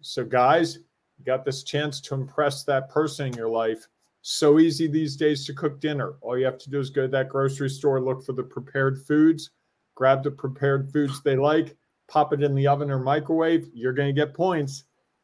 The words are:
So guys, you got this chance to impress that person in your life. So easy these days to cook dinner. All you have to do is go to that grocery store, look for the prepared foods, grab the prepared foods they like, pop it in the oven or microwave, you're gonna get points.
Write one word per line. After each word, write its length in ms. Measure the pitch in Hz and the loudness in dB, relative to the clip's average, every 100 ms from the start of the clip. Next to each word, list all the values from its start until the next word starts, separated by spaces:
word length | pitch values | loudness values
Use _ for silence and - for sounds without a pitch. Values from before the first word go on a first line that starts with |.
So 220 | - - | -12 -8
guys, 540 | 117 127 127 165 165 - _ _ _ _ | -2 2 4 4 2 -6 _ _ _ _
you 80 | - | -4
got 180 | 131 | -4
this 200 | 135 135 | -4 -8
chance 360 | - 147 147 139 | -6 -4 -4 -8
to 140 | - 135 | -8 -8
impress 480 | 131 - 147 139 | -6 -2 -2 -2
that 260 | - 135 135 | -2 -2 -2
person 380 | 151 156 156 135 | -2 -2 -4 -8
in 60 | |
your 160 | 120 113 | -6 -4
life. 380 | 113 113 110 - _ _ _ | -2 -2 -4 -10 _ _ _
So 380 | - - 151 151 | -8 0 4 6
easy 280 | 165 143 160 | 6 2 -2
these 300 | 151 151 139 | -2 -4 -2
days 280 | 151 139 - | 0 -2 -6
to 80 | |
cook 280 | 139 160 - | -6 -6 -4
dinner. 340 | 151 143 104 - | -6 -4 -6 -8
All 160 | 113 123 | -6 -2
you 80 | 131 | -2
have 120 | 127 | -4
to 100 | - | -8
do 100 | 143 | -6
is 100 | 131 | -4
go 120 | 139 | -2
to 60 | 131 | 0
that 180 | 135 131 | 0 -2
grocery 420 | 139 135 139 135 | 0 -2 -2 -6
store, 300 | 135 143 135 | 0 0 0
look 260 | 127 131 - | 0 -4 -6
for 60 | |
the 120 | 127 | -8
prepared 640 | 127 - 117 139 135 135 - | -8 -10 -8 -2 -2 -2 0
foods, 440 | 151 160 160 - _ _ _ _ - | 4 4 2 -4 _ _ _ _ 2
grab 280 | 131 135 | 4 4
the 80 | 139 | 0
prepared 600 | 135 139 131 139 139 139 | -6 -8 -2 0 0 0
foods 300 | 151 143 135 | 0 -2 0
they 140 | 143 131 | 0 2
like, 420 | 143 156 165 - _ _ _ | 4 2 0 -6 _ _ _
pop 260 | 151 147 | 0 2
it 100 | 143 | 2
in 120 | 143 135 | 0 2
the 120 | 139 | 2
oven 240 | 143 143 | 2 0
or 80 | 135 | -2
microwave, 720 | 131 151 147 160 160 160 - | 0 0 0 0 2 2 -2
you're 200 | 117 123 | -6 -2
gonna 200 | 127 139 | 0 0
get 200 | 143 147 | 0 -2
points. 520 | 143 185 170 139 135 _ _ _ _ | 0 0 0 -4 -8 _ _ _ _